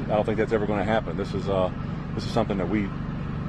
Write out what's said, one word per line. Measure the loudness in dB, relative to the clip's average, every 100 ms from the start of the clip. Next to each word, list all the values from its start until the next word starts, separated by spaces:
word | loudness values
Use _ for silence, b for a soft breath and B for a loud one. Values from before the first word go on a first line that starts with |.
I | 2 2
don't | 2
think | 2
that's | 2
ever | 2 2
gonna | 0
happen. | 2 0 0 -4
This | -2
is, | -2 0
uh, | 2 2 0 B B B
this | -4
is | 0
something | 0 2 2
that | 2
we, | 2 0 -4 -6 -4 -4 -4